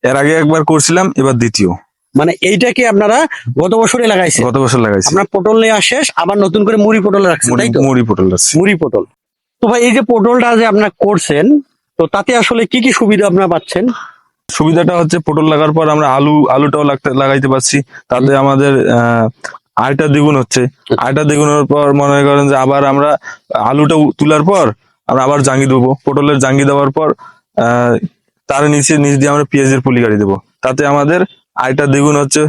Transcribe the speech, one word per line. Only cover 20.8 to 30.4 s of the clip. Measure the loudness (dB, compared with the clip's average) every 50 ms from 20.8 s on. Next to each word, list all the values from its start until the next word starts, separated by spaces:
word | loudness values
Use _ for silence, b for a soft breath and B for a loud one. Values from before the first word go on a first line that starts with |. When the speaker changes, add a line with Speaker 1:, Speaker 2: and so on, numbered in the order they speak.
| _ -6 -4 -2
Speaker 1:
আয়টা | -2 -2 -2 -2 0
দ্বিগুণ | 0 0 0 2 2
হওয়ার | 2 0 0
পর | 0 0 0 2 2 2
মনে | 2 2 2 2 2 2
করেন | 2 2 2 2 2
যে | 2
আবার | 0 0 0 0 0 0
আমরা | 0 0 0 0 0 0 -2 B B B B B _ -6
আলুটা | -2 -2 0 0 2 2 2 2
উ-, | 2 2 0
তোলার | 0 0 0 0 2 2 2
পর | 0 0 0 0 -2 -2 _ _ _ _ _ _ -2
আমরা | -2 0 0
আবার | 0 0 0
জাঙ্গি | 0 0 0 0 0
দেবো, | 2 2 2 2 0 -2 -2 _
পটলের | -4 -2 0 0 0 0 0
জাঙ্গি | 0 0 0 0 0
দেওয়ার | 2 2 0 0 0
পর, | -2 -2 -2 -2
আহ, | -4 _ -8 -20 -20 _ _ _ _ -2 -2 0 0 0 0 0 0 -2 -4 -8 _ _ _ _ _ _ _ -6
তার | -4 -2 0 0
নিচে, | 0 0 0 0 0 0
নিচ | 0 0 0 0
দিয়ে | 0 0
আমরা | 0 -2 -2
পেঁয়াজের | 0 0 0 2 2 0 0
পলি | 0 0 0 0
গাড়ি | 0 0 0 0
দেবো, | 0 0 -2 -4